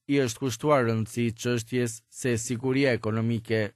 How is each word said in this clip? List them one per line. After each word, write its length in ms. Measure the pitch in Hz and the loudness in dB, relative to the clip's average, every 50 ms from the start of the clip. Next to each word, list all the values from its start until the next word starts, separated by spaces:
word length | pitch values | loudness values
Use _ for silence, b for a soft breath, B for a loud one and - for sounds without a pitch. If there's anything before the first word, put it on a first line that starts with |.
| _ | _
i 120 | - 143 139 | 0 2 2
është 220 | 135 123 117 - | 2 0 -2 -4
kushtuar 420 | 135 131 113 - - 151 147 135 120 | -4 -4 -4 -2 2 4 4 4 4
rëndësi 400 | 113 113 110 110 - - 120 120 117 113 - | 2 2 0 -2 -2 -2 -2 -2 -2 -2 -2
çështjes 520 | - 123 123 117 113 - 127 123 123 117 113 - - _ | -2 -2 -2 -2 -2 -2 -2 -2 -2 -2 -4 -10 -16 _
se 280 | - - - 127 120 | -14 -4 -2 -2 0
siguria 540 | 110 113 - 123 113 131 131 127 135 139 135 | 0 -2 -4 -4 -2 0 0 2 2 2 2
ekonomike 680 | 117 104 - 107 107 113 113 117 117 110 113 - 113 110 107 98 - | 2 2 0 -2 0 0 0 0 0 -2 -2 0 0 0 0 -2 -6